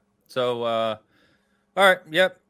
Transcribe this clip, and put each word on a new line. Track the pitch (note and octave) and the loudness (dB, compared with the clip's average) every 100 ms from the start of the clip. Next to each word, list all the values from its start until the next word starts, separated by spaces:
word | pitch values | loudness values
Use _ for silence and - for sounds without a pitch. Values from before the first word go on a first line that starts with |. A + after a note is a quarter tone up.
| _ _ _ | _ _ _
So, | C3 B2 A#2+ | -4 -4 -4
uh, | A#2 A2+ A2+ G#2+ _ _ _ _ _ _ _ F#3 | -4 -2 -4 -6 _ _ _ _ _ _ _ 2
all | G3 | 4
right. | F3+ D#3 | 2 -2
Yep. | D#3+ F#3 - _ | -2 -2 -2 _